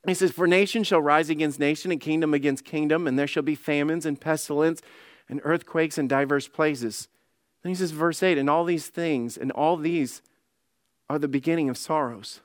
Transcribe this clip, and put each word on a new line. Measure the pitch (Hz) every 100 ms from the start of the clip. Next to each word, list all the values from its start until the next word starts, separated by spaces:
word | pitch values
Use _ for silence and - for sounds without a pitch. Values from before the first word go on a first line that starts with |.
| -
He |
says, | 180 185
For | - 175
nation | 180 202 233
shall | 202 175
rise | 147 151 156
against | 156 156 139
nation, | 143 151 180
and | 160
kingdom | 156 156 160
against | 147 143 135
kingdom, | - 156 151 160 165
and | 131
there | 143
shall | -
be | 147 147
famines | - 147 147 165 160
and | 139
pestilence | 156 156 - 147 160 165 - - - - _
and | 147
earthquakes | 143 165 - 165 160 147
in | 135
diverse | 135 139 143 -
places. | - 156 139 117 104 - _ _ _ _ _
Then | 175
he | 185
says, | 180
verse | 156 165 156
eight, | 185 156
"And | 139
all | 156
these | 170 170 -
things, | - 170 139 120 -
and | 131
all | - 151 170
these | 156 170 127 - _ _ _ _ _ _ _ _ _
are | 147
the | 147
beginning | 135 160 165 143
of | -
sorrows." | - 156 131 117 104 -